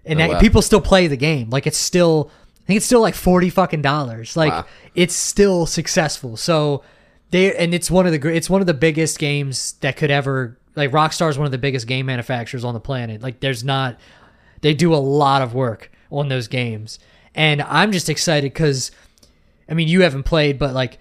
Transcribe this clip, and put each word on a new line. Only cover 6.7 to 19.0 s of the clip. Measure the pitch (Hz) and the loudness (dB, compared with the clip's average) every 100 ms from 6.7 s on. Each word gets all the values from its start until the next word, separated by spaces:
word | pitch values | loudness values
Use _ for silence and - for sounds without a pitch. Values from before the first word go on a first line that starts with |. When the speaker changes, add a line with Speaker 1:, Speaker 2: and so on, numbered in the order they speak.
| 139 - _ _ _ - | -2 -8 _ _ _ -4
Speaker 1:
they, | 180 190 - | 0 2 0
and | 170 | -2
it's | 175 - | -2 0
one | 180 180 | 2 2
of | |
the | 156 | 0
gr-, | 151 | 0
it's | 165 156 | -2 0
one | 190 | 0
of | 180 | 0
the | |
biggest | 143 160 156 156 - | 0 0 0 -2 -2
games | 147 143 139 127 - - | -4 -2 -4 -6 -10 -6
that | 139 - | -6 -2
could | 151 | 0
ever, | 143 135 135 120 - _ - | 0 0 -4 -4 -10 _ -4
like, | 143 | -2
Rockstar | 151 156 - 165 | 0 0 0 -2
is | 135 | 0
one | 147 | -2
of | |
the | 131 | -2
biggest | 139 131 117 | -4 -4 -4
game | 131 131 | -4 -4
manufacturers | 127 117 123 113 127 120 | -6 -4 -6 -6 -8 -6
on | |
the | 117 | -6
planet. | - 131 113 107 | -6 -8 -6 -8
Like, | 131 117 | -10 -6
there's | 139 120 | -6 -4
not, | 135 135 131 120 _ - _ _ _ _ | -2 -2 -2 -6 _ -20 _ _ _ _
they | 151 | 0
do | 143 170 | 2 2
a | 156 | 2
lot | 135 147 139 139 | 2 2 2 2
of | 127 | 0
work | 123 123 104 - _ - | -2 -4 -6 -14 _ -12
on | 143 143 | -6 -4
those | 131 113 | -4 -4
games. | 127 120 110 110 - _ _ _ - | -6 -6 -8 -12 -18 _ _ _ 0
And | 156 147 | 0 0
I'm | 143 147 208 | 0 2 2
just | 185 - | 0 -2
excited | 147 - 151 139 | -2 0 0 -2
'cause, | - 156 135 - - | 0 0 0 -4 -12